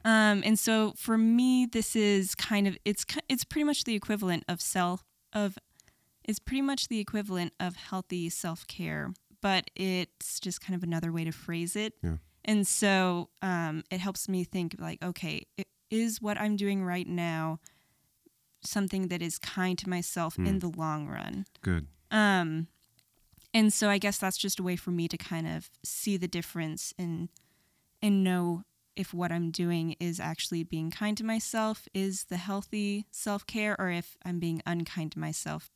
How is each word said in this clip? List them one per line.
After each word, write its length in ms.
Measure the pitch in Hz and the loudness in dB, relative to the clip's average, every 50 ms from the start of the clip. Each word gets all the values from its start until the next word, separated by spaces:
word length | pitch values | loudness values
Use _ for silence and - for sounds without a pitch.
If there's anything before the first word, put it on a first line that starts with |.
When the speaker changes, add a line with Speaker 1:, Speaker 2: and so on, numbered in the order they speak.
| - | 4
Speaker 1:
Um, 360 | 220 220 220 214 214 208 202 - | 4 6 6 6 6 4 4 4
and 120 | 208 220 | 4 4
so 360 | 208 - 226 220 220 220 208 - | 4 4 4 4 4 4 2 0
for 220 | - - - 226 | -4 0 2 4
me, 480 | 220 220 226 226 240 254 254 254 254 254 | 6 6 6 6 6 6 6 6 6 4
this 280 | 233 - 233 220 - - | 4 2 0 -2 2 2
is 380 | 226 214 208 202 196 190 190 - | 4 6 6 6 4 4 2 -2
kind 320 | - - - 220 202 202 | -4 -2 0 2 4 4
of, 100 | 196 180 - - | 2 2 0 -2
it's 180 | 202 208 - - | -2 -2 -2 -4
ki-, 160 | - - 311 - - | -4 -6 -6 -2 -2
it's 140 | 269 247 - | -2 -2 -2
pretty 220 | - - 302 294 | -2 0 0 2
much 180 | 294 294 - - | 2 2 0 0
the 100 | 240 226 | 0 0
equivalent 500 | 202 - - 214 208 208 185 175 165 - | 0 0 0 -2 0 2 2 0 0 0
of 140 | - 175 170 | -4 -4 -4
self, 420 | - - - 190 175 175 180 185 - _ _ _ _ _ - | -4 -2 0 2 2 2 0 -2 -6 _ _ _ _ _ -2
of, 260 | 214 208 196 190 - - _ _ - _ _ _ _ _ _ _ _ - | 0 0 0 -2 -6 -14 _ _ -20 _ _ _ _ _ _ _ _ -6
it's 160 | - 214 - | -4 -4 -4
pretty 220 | - - 262 269 277 | -4 -2 0 0 2
much 240 | 269 277 262 - | 2 0 -2 -2
the 120 | - 233 214 | -2 -2 -2
equivalent 540 | 208 - - 214 202 208 190 175 175 170 - - | -2 -2 -2 -4 -2 -2 -2 -2 -2 -4 -4 -4
of 160 | 185 180 180 | -4 -4 -4
healthy 540 | - - - 196 185 185 - 180 175 170 165 | -8 -10 -6 -6 -6 -4 -4 -4 -4 -4 -4
self-care, 840 | - - - 175 165 - - - - - 175 156 156 151 143 - 185 - _ _ _ _ | -4 -4 -4 -6 -6 -8 -10 -12 -10 -8 -6 -4 -4 -4 -6 -6 -8 -10 _ _ _ _
but 280 | - 202 190 180 - - - | 0 2 2 2 0 -2 -4
it's 640 | - 190 190 185 180 175 - _ _ - - - - | -4 -2 0 0 0 -2 -4 _ _ -10 -8 -8 -6
just 200 | - 190 175 - | -6 -6 -6 -6
kind 120 | - - 185 | -4 -4 -4
of 60 | 175 | -2
another 300 | 180 170 165 165 175 170 | -2 0 0 0 0 -2
way 120 | 165 170 165 | -2 -2 -2
to 60 | 165 | -4
phrase 440 | 160 - - - 170 165 170 170 - | -4 -6 -6 -6 -4 -2 -2 -2 -2
it. 180 | 208 214 220 - _ | -2 -4 -4 -4 _
Speaker 2:
Yeah. 160 | - 87 80 78 - _ _ _ - | -4 -2 -2 -4 -6 _ _ _ 0
Speaker 1:
And 200 | - 214 208 196 | 2 4 4 4
so, 640 | - - - 214 202 196 190 185 185 175 175 170 - _ _ - | 4 2 4 4 6 6 6 4 4 2 0 -2 -6 _ _ -4
um, 400 | 190 180 170 170 160 151 160 - - | -2 0 0 0 -2 -4 -6 -6 -6
it 80 | - 180 | -6 -4
helps 280 | 180 202 190 - - - | -4 -4 -4 -4 -4 -2
me 140 | 190 185 175 | 0 0 0
think, 320 | - - 190 175 165 - 196 | 0 -2 -2 -2 -2 -4 -6
like, 240 | 170 165 165 - 185 | -8 -8 -8 -6 -6
Okay, 420 | 180 175 - - 165 151 - - - _ - | -6 -6 -4 -6 -6 -6 -6 -8 -10 _ -10
i-, 60 | 196 - _ _ _ _ | -10 -10 _ _ _ _
is 280 | 220 226 226 233 220 - | 0 0 0 0 -2 -2
what 180 | 233 208 208 - | -4 -4 -2 0
I'm 140 | 214 208 208 | 0 0 0
doing 280 | 196 202 202 196 196 185 | 2 2 0 2 0 0
right 240 | 180 180 180 180 | 0 -2 -2 -2
now 520 | - 175 175 170 170 165 160 160 160 160 160 - - _ _ _ _ _ _ _ _ _ _ _ _ _ _ _ _ _ _ | -2 -2 -2 -2 -2 -2 -2 -2 -2 -4 -6 -10 -16 _ _ _ _ _ _ _ _ _ _ _ _ _ _ _ _ _ _
something 460 | - - - 208 196 185 - 190 190 175 | -12 -4 -2 0 0 0 0 -2 -2 -2
that 120 | 180 170 | -2 -2
is 160 | 170 170 - - | -2 -4 -4 -6
kind 380 | - - - 190 185 185 180 170 | -8 -6 -2 0 0 0 0 -2
to 100 | - 180 | -2 -2
myself 480 | 180 175 170 - - 180 170 160 - | -4 -2 -4 -4 -4 -2 -2 -2 0
in 80 | - 90 | 0 2
Speaker 2:
Hmm. 140 | - 190 190 | 2 2 2
Speaker 1:
the 100 | 180 175 | 0 -2
long 380 | 160 165 160 156 156 151 147 | -4 -2 -2 -2 -2 -2 -4
run. 380 | - 67 55 - 50 58 - 196 - - _ | -6 -8 -8 -8 -6 -6 -6 -8 -10 -12 _
Speaker 2:
Good. 260 | - 98 90 82 76 73 - _ _ _ | 0 0 0 0 0 -4 -10 _ _ _
Speaker 1:
Um, 560 | - 214 214 202 196 185 175 160 156 160 165 - _ _ _ _ _ _ _ _ _ _ _ _ _ - - _ - | 2 4 6 6 6 4 2 2 0 -2 -4 -6 _ _ _ _ _ _ _ _ _ _ _ _ _ -20 -8 _ 4
and 180 | 226 220 214 - | 6 6 6 6
so 160 | - 214 208 | 4 4 4
I 80 | 202 | 4
guess 200 | 202 202 202 196 | 4 2 0 0
that's 200 | - 196 190 190 | 0 -2 -2 -2
just 220 | - - 196 - - | 0 -2 -2 -2 0
a 40 | 185 | 0
way 120 | 180 180 | 0 -2
for 160 | 175 - - | -2 -2 -2
me 160 | 175 170 165 | 0 0 0
to 100 | 165 - | 0 -2
kind 300 | 165 - - 175 165 160 | -6 -6 -6 -4 -4 -4
of 220 | 160 165 160 165 - - _ - | -4 -4 -6 -8 -12 -16 _ -10
see 340 | - - - - 214 202 | -8 -6 -4 0 0 0
the 100 | 180 180 | 0 0
difference 640 | 180 - 175 165 - - 175 165 156 156 - - - - | -2 -2 -4 -4 -4 -4 -4 -4 -4 -4 -6 -8 -10 -8
and, 320 | - 180 170 165 165 170 175 - _ _ _ _ _ _ _ _ _ _ _ _ _ | -6 -4 -4 -4 -4 -6 -8 -10 _ _ _ _ _ _ _ _ _ _ _ _ _
and 220 | - 214 202 196 190 | 4 4 6 6 6
know 400 | 185 180 180 175 175 170 170 196 - _ _ _ _ _ | 4 4 2 2 0 0 -2 -6 -12 _ _ _ _ _
if 180 | - 190 - - | -8 -6 -6 -4
what 180 | 175 180 175 | -2 -2 0
I'm 200 | 170 170 170 165 | 0 0 0 -2
doing 440 | 165 - 175 170 175 165 165 165 - - | 0 0 0 2 2 0 0 -2 -4 -4
is 200 | 170 175 165 180 | -4 -4 -4 -4
actually 440 | - 160 160 - - - 175 170 165 | -4 -4 -4 -4 -4 -4 -2 -4 -4
being 260 | 170 - 160 160 165 | -4 -4 -4 -4 -4
kind 260 | - - 214 208 214 | -4 -4 -2 -2 -2
to 60 | 208 220 | -2 -2
myself, 640 | 220 226 226 - - - 226 220 220 220 - - - - | -2 -2 -2 -2 -2 -2 0 0 0 -2 -6 -10 -6 -4
is 320 | 190 190 196 185 190 - | -2 -2 -2 -2 -4 -6
the 120 | - 180 | -6 -6
healthy 680 | 175 180 196 196 196 202 - - 214 202 202 202 - 208 - | -6 -4 -4 -4 -4 -4 -4 -4 -2 -2 0 -2 -2 -4 -8
self-care, 640 | - - - 214 202 202 - - - 226 214 214 202 - | -10 -6 -4 -4 -4 -4 -6 -6 -4 -2 -2 0 0 -2
or 120 | 190 180 | -2 -2
if 260 | 175 175 170 - - - - | -2 -4 -4 -8 -14 -12 -8
I'm 140 | 180 175 175 | -6 -4 -2
being 220 | 170 165 165 160 - | 0 0 -2 -2 -2
unkind 460 | 165 170 170 165 - - 180 160 151 - | -2 -2 -2 -2 -4 -4 -6 -6 -6 -4
to 60 | 156 | -6
myself 500 | 156 156 156 - - 151 151 156 - - _ | -6 -6 -6 -6 -6 -6 -8 -8 -10 -12 _